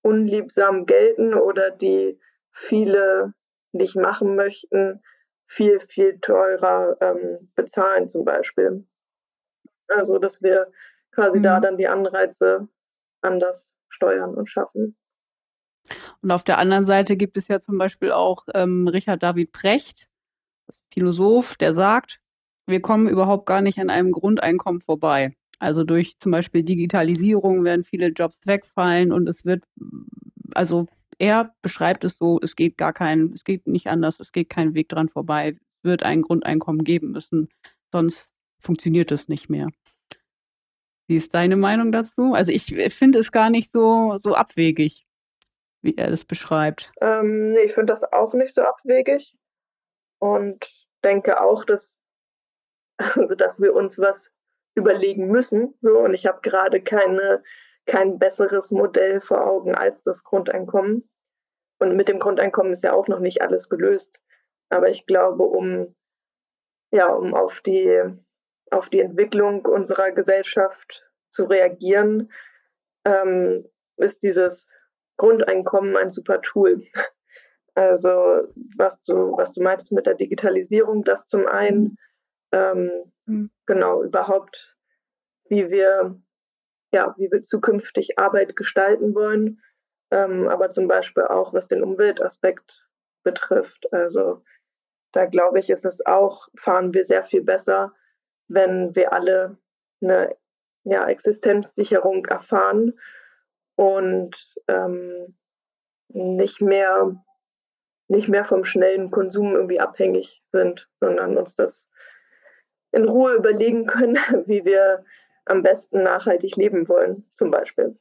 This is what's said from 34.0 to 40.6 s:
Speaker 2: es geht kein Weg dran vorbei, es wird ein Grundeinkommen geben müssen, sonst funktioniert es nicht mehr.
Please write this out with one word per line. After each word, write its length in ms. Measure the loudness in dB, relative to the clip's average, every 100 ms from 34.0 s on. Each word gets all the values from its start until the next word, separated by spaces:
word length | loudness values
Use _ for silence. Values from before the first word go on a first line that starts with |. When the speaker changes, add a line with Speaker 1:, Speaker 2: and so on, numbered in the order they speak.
| -2 -4
Speaker 2:
es 100 | -8
geht 180 | -6 -6
kein 240 | -2 -2
Weg 140 | -2 -4
dran 200 | -4 -4
vorbei, 480 | -4 -4 -4 -4 -8
es 240 | _ _
wird 200 | -4 -2
ein 180 | 0 -2
Grundeinkommen 600 | 0 -2 -2 -4 -2 -4
geben 260 | -2 -2 -4
müssen, 380 | -10 -4 -4 -4 _ -20 _ _
sonst 380 | -2 -2 -4 _ _ _ _
funktioniert 500 | -6 -4 0 0 0
es 160 | -4 -6
nicht 220 | -10 -6
mehr. 180 | -8 -8 _ _ _ _ -20 _ _ _ _